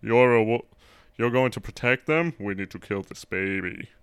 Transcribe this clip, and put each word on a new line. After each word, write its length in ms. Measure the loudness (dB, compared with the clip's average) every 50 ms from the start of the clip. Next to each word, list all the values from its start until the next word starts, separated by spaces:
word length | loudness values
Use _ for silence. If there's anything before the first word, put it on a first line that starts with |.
You're 320 | -2 2 4 6 6 6 6
a 100 | 4 4
wo-, 220 | 4 0 -2 -2 _ _ _ _ -20 -20 -20 -20 _ _
you're 140 | _ -2 0
going 200 | 2 2 2 2
to 100 | -2 -4
protect 460 | -10 -12 -14 -4 0 0 0 0 _
them? 260 | 0 0 0 0 -2 -4 _
We 160 | -6 -6 -4
need 160 | -6 -6 -8
to 80 | -10 -14
kill 220 | -8 -4 -4 -4
this 240 | -4 -8 -12 -18 -12
baby. 640 | -8 -4 -2 -2 -2 -2 -2 -4 -6 -8 -10 -14 -16 _ _